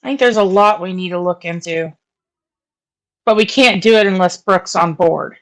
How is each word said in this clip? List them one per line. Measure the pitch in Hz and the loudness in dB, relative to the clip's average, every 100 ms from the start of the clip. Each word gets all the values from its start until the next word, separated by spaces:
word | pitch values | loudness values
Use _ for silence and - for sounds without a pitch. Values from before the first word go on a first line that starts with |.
I | 254 | -8
think | 277 | 0
there's | 247 214 | 0 2
a | |
lot | 196 190 208 208 | 0 2 2 2
we | 180 | -4
need | 185 185 | -8 -6
to | 175 | -6
look | 175 175 | -4 -6
into. | 170 170 170 165 160 156 _ _ _ _ _ _ _ _ _ _ _ _ | -8 -10 -8 -6 -6 -12 _ _ _ _ _ _ _ _ _ _ _ _
But | - | -2
we | 214 | 2
can't | 220 - 254 202 | 2 2 2 2
do | 214 | 2
it | 220 202 | 4 4
unless | 190 180 - | 2 0 -2
Brooke's | - 190 - | -2 -2 -2
on | 180 170 | -2 -2
board. | 151 170 160 127 - | 0 0 0 -6 -14